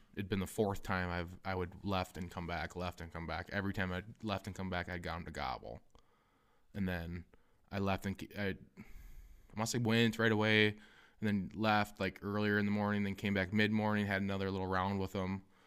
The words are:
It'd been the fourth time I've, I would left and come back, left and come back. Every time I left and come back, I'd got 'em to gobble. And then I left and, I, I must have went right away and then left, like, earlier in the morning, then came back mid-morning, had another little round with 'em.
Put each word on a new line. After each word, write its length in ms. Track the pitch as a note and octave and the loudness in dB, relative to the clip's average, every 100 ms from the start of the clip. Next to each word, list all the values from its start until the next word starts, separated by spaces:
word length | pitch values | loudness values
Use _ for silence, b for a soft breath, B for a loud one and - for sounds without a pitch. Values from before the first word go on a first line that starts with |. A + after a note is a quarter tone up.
| - - | -10 -8
It'd 140 | F#2+ | -2
been 100 | G2 | 0
the 80 | F#2 | 0
fourth 340 | - G#2 G2 | 0 0 0
time 280 | - F#2+ F2+ | 0 0 0
I've, 200 | F2 F2 F2+ | -2 -4 -6
I 120 | F#2+ F#2 | -4 -2
would 180 | F2 F2+ | -4 -4
left 320 | F2+ F#2+ F#2 - | -2 0 -2 -6
and 140 | F2 | -8
come 160 | F#2 E2+ | -6 -4
back, 280 | E2+ E2 F2 | -4 -4 -4
left 240 | F2+ - | -6 -6
and 100 | E2+ | -10
come 160 | E2 E2 | -8 -6
back. 220 | D#2+ F#2 | -6 -4
Every 220 | G2+ G2 | -4 -2
time 180 | G2+ F#2 | -2 -2
I 100 | F2+ G#2+ - | -2 -6 -10
left 240 | A2 F#2+ - | -6 -4 -6
and 80 | F#2+ | -8
come 140 | F#2+ | -4
back, 180 | F2+ F2 | -4 -4
I'd 140 | F2+ | -6
got 140 | E2+ E2 | -4 -6
'em 80 | E2+ | -6
to 60 | |
gobble. 500 | C#2+ C2+ A1+ - A#1+ - b b b b b b b b | -6 -4 -4 -8 -14 -16 b b b b b b b b
And 140 | G#2 F#2 | -4 -2
then 380 | F2+ E2+ F2 - b b b _ | -2 -4 -8 -12 b b b _
I 80 | G2 | -2
left 260 | G2 F#2+ G2 | 0 0 -2
and, 100 | F#2+ - - | -4 -6 -4
I, 180 | G2+ F#2 - - | -2 -4 -10 -18
I 800 | - - - - - - - - | -16 -14 -14 -16 -16 -20 -12 -4
must 160 | A2+ | -2
have 80 | A#2+ A#2 | 0 4
went 320 | A2+ A#2 A2 | 6 6 4
right 120 | A2+ | 4
away 360 | G#2+ G#2+ G#2+ G#2+ G#2 B B B B | 6 6 8 6 4 B B B B
and 80 | A2 | 0
then 240 | G#2 F2 | 0 0
left, 460 | F2+ A2 G#2+ G#2 - | 0 4 4 4 0
like, 200 | F#2+ - | -2 -2
earlier 340 | G2+ G#2 G#2 G#2 | -2 0 4 4
in 80 | G2+ | 4
the 60 | |
morning, 320 | G#2 G#2 G#2 | 2 2 2
then 120 | G2+ F#2+ | 0 0
came 180 | G#2 | 0
back 180 | G2+ F#2 | 2 2
mid-morning, 540 | G#2+ G#2+ A2 G#2+ G#2 G2+ | 4 4 4 4 2 2
had 160 | G2 | 0
another 280 | G2 G2 G2 | 0 0 0
little 180 | F#2+ F#2 | 0 0
round 320 | F#2 F#2+ G2 | 2 2 0
with 140 | F#2+ G2+ | 0 0
'em. 240 | F#2 F#2+ - b | -2 -2 -6 b